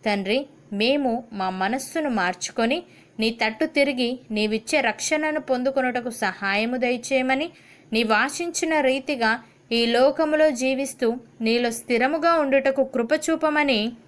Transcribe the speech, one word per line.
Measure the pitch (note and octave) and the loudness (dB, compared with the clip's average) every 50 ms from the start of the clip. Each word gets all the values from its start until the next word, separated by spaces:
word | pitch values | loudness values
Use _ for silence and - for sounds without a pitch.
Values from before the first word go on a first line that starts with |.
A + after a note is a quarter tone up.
| - | 0
తండ్రి, | A3+ G#3 G3+ F#3+ F#3+ G#3+ C4 C#4 - - - - - G#3 | 0 -2 0 0 0 0 0 -2 -4 -14 -20 -16 -10 -4
మేము | G3 G#3+ A#3+ C#4 C#4+ C#4 B3+ A3+ B3 B3 - - | -2 0 2 2 2 0 0 -2 -2 -6 -10 -6
మా | G3+ F#3+ F#3 | -4 -4 -4
మనస్సును | F#3 F#3 F#3 G3 A#3+ C#4 C4+ - - E4 D#4 C#4+ | -2 -2 -2 -2 -2 -4 -6 -6 -4 -4 -2 -2
మార్చుకొని | A#3+ G#3 F3+ F3+ F#3 - - - - - A3+ A3+ C4+ E4+ F4 - - - - _ _ - | 0 0 0 -2 -2 -4 -8 -8 -2 -2 0 0 0 -2 -4 -10 -20 -20 -20 _ _ -2
నీ | A3 A3+ | -2 -2
తట్టు | A3+ A#3 A3+ A3 A3 - D#4+ | 0 0 -2 -4 0 -2 -4
తిరిగి | D#4 - D4 C#4 C4+ C4+ B3 B3 A#3 B3+ B3+ - - | 0 2 2 2 2 2 -2 -2 -2 -2 -6 -8 -6
నీవిచ్చే | A3 G#3+ G#3+ G#3+ A3 A3 A3 - D#4 D4 | -2 -2 0 0 -2 -4 -4 0 0 0
రక్షణను | C4+ A3+ G#3 - - - D#4 D4+ D4+ D#4 D4+ - | 2 0 -2 -2 -4 -2 -2 -2 -2 -2 -2 -4
పొందుకొనుటకు | - - C4 B3 B3 C4+ C4+ C#4 B3+ B3+ A#3+ B3 A#3 B3 | -2 -2 -2 0 0 0 0 0 -2 0 -2 -4 -6 -6
సహాయము | A#3 - A#3 G3 F#3 - G3+ G3 G3 G#3 A3 A#3 B3 | -6 -4 -4 -4 -4 -4 -4 -2 0 0 0 -2 -2
దయచేయమని, | A#3 B3 A#3+ B3 A#3+ A#3+ - C4+ C4 C4 C4 C4+ C4+ D4+ F4 - - - - - - - - A3 | -2 -2 -2 -2 -4 -2 0 0 0 2 0 0 -2 -2 -6 -10 -16 -20 -20 -20 -20 -12 -2 0
నీ | A3+ A#3 | 0 2
వాంఛించిన | A3 A3 G#3 A#3+ C#4+ C#4+ - E4+ E4+ E4 - - E4 D#4+ D4+ | 4 2 2 2 0 -2 -6 -6 -6 -4 -4 -2 0 2 2
రీతిగా | C#4 C4 C4 C#4 C4 - D4 B3 A#3 A3 A3+ B3 A#3+ - _ _ _ _ A#3 | 2 2 0 0 -2 -4 -4 0 0 0 0 -2 -4 -16 _ _ _ _ 0
ఈ | A#3 A#3 | 0 2
లోకములో | A#3 A#3 A#3+ B3+ C#4 C#4 D4 D#4+ D4+ D4+ D4+ D#4 D#4 | 2 4 4 4 4 4 2 0 2 4 4 4 4
జీవిస్తూ | C#4+ A#3 B3+ C4 C4+ C4 C#4 C4+ - - C4 A3+ A#3 B3+ - - _ _ | 4 2 -2 -2 0 -2 -4 -6 -4 -2 -2 -2 -2 -2 -10 -18 _ _
నీలో | A3+ A3 A#3 A#3+ B3 A#3 | 0 0 2 2 0 0
స్థిరముగా | A3+ A#3 - - B3 A3+ B3 C4+ D4+ E4 D4 E4+ E4+ | -2 -4 -4 0 0 2 2 2 0 2 2 2 4
ఉండుటకు | E4 D4 C4+ C4 C#4 C4+ C4+ C4+ C4+ C4+ | 4 2 2 2 2 2 2 2 2 0
కృప | C4+ - B3 A#3 A3+ D4+ D#4 D#4 - | 0 0 -4 0 0 0 0 2 -2
చూపమని | D#4+ D#4+ D#4+ D#4 D4 D4+ D4 C#4+ C4 G#3+ G#3 A#3 B3 - - | -2 0 0 0 2 2 2 2 2 0 0 -2 -6 -10 -20